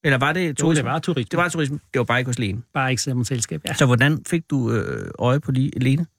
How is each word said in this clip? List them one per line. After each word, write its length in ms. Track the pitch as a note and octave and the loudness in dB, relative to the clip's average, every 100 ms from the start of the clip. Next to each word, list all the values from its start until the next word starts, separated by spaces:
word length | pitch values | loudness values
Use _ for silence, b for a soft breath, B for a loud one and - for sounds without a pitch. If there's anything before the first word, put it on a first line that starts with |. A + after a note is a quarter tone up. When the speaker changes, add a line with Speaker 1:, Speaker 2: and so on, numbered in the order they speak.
Speaker 1:
Eller 140 | D#3 C3 | 2 2
var 140 | C#3 | 2
det 160 | E3+ F3 | 0 -2
Speaker 2:
Jo, 60 | |
Speaker 1:
turisme? 240 | C3+ D#3+ D#3 | 0 2 2
Speaker 2:
det 0 | A#2+ | 0
var 60 | D#3 | -2
turisme. 300 | E3 D3 A2+ | -2 -2 -2
Speaker 1:
Det 60 | E3+ | 0
var 120 | F3 | 0
turisme. 300 | E3 C#3+ C#3+ _ | 0 -4 -4 _
Det 40 | - | -2
var 60 | |
bare 140 | A#2 B2 | 2 0
ikke 100 | B2+ | 0
hos 100 | A#2+ | -2
Lene. 240 | G#2+ G2 - | -2 -4 -6
Speaker 2:
Bare 160 | C#3+ C3 | -4 -2
ikke 120 | B2+ | -2
samme 220 | - B2 | -2 -2
selskab, 360 | A#2 B2+ - - - | -2 -4 -4 -6 -6
ja. 60 | |
Speaker 1:
Så 120 | - C#3 | 2 4
hvordan 380 | A#2+ C#3 D3+ - | 6 4 2 -2
fik 240 | F3 - | -4 0
du, 220 | C#3+ A#2 | -2 0
øh, 380 | A2+ - A#1 G1+ - | 0 -2 -6 -8 -2
øje 220 | B2 C#3 | 2 2
på 100 | - | 0
Li-, 180 | C3 C3+ - | 0 0 0
Lene? 300 | B2+ C#3+ E3+ | 2 2 -2